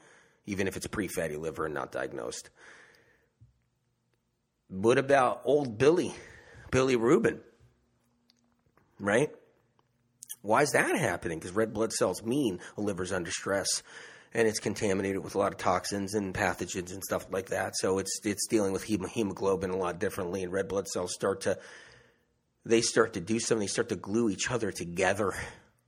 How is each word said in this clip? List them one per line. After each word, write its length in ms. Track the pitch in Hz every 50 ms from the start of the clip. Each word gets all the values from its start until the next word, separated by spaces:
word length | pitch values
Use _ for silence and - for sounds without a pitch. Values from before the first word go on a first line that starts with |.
| - - - - _ _ _ _ -
even 220 | - 101 92 98 92
if 100 | - 90
it's 100 | - -
pre-fatty 480 | - 113 95 - - 90 82 80 76
liver 300 | 76 78 80 78 - 80
and 80 | 78 73
not 180 | 71 64 -
diagnosed. 580 | - 64 65 67 - 65 58 60 - - - - _ _ - - - - - - _ _ _ _ _ _ _ _ _ _ - _ _ _ _ _ _ _ _ _ _ _ _ _ _ _ _ _ _ _ _ _ _ _ _ -
What 280 | 95 95 101 117 127 135
about 440 | 135 135 139 139 127 117 98 - -
old 340 | 120 139 147 143 123 107 107
Billy, 360 | 131 147 170 180 131 104 - - - - - - - - - - - -
Billy 240 | - 127 131 135 127
Rubin, 440 | 117 110 120 165 220 - - 104 - - - _ _ _ _ _ _ _ _ _ _ _ _ _ _ _ _ _ _ _ _ _ _ _ _ _ _ _ _ _ -
right? 320 | 101 98 104 120 151 - - - _ _ _ _ _ _ _ _ _ _ _ _ _ _ _ _ - - - -
Why 200 | - 101 110 127
is 100 | 151 143
that 240 | - 135 165 - 370 226
happening? 420 | 147 104 87 87 - 87 82 80
'Cause 120 | - 92
red 220 | 87 107 113 110 -
blood 200 | 104 110 110 -
cells 300 | - 127 101 90 - 107
mean 360 | 113 127 147 143 107 90 87 - - -
a 60 | -
liver's 300 | 104 104 98 87 92 90
under 200 | 95 92 85 -
stress, 500 | - - - 101 98 98 - - - - - - - - - - - - - _ -
and 140 | 117 113 110
it's 120 | 107 -
contaminated 640 | - 110 98 - 110 104 95 98 98 98 98 95 76
with 120 | 98 -
a 20 | 98
lot 140 | 101 95
of 60 | 87 -
toxins 560 | - 104 92 92 - - 104 101 98 95 101
and 200 | 107 101 95 92
pathogens 580 | - 104 92 87 - 95 85 - 95 87 87 95
and 100 | 98 92
stuff 240 | - 101 90 - -
like 160 | 92 95 92 -
that. 260 | 95 98 95 104 - -
So 200 | - 101 95 98
it's, 220 | 95 - - - -
it's 240 | 107 98 - - -
dealing 260 | 117 110 101 95 95
with 100 | 90 -
hem-, 240 | 104 107 92 90 87
hemoglobin 600 | - 120 107 98 90 - 98 98 95 90 95 92
a 80 | 92 95
lot 220 | 92 87 87 85
differently, 440 | 101 95 - - 92 85 92 95 92
and 80 | 90
red 160 | 90 95 98 -
blood 200 | 95 98 95 -
cells 260 | - 101 90 87 -
start 280 | - - 101 98 95
to, 160 | - 104 92 - - - - - - - - - - _ _ _ _ _ _ _ _ _ _ _ -
they 160 | 104 117 113
start 320 | 113 - - 120 110 113 -
to 80 | 101
do 180 | 85 90 110 117
something. 220 | 110 - 123 110
They 60 | 101 92
start 220 | - - 113 -
to 60 | 107
glue 340 | 85 - - 101 117 120 107
each 220 | 95 90 - -
other 200 | 127 113 107 98
together. 600 | 90 - 92 85 85 87 95 92 101 101 107 92 - - - - - - - _ _ _ _